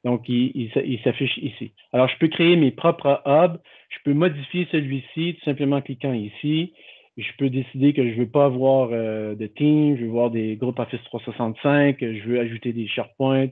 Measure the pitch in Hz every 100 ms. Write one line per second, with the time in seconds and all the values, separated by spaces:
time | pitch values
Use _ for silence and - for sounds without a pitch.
0 | 123 120 120 123 127 131 113 135 - 120
1 | 131 - 131 - 127 - 113 _ _ 123
2 | 131 - 160 156 170 175 139 - 170 165
3 | 143 139 143 147 175 165 _ - _ -
4 | 143 143 180 143 135 175 170 160 139 135
5 | - - 170 165 - 135 139 139 135 127
6 | 139 120 104 - 147 156 175 _ - -
7 | _ - 101 - 135 131 123 131 143 143
8 | 123 113 117 143 143 127 131 135 123 117
9 | 110 110 107 104 107 - 147 151 147 135
10 | 117 117 120 117 110 107 127 123 123 120
11 | - 113 117 110 113 110 147 143 143 135
12 | 117 110 107 123 117 113 123 117 107 -
13 | 110 _ 135 135 135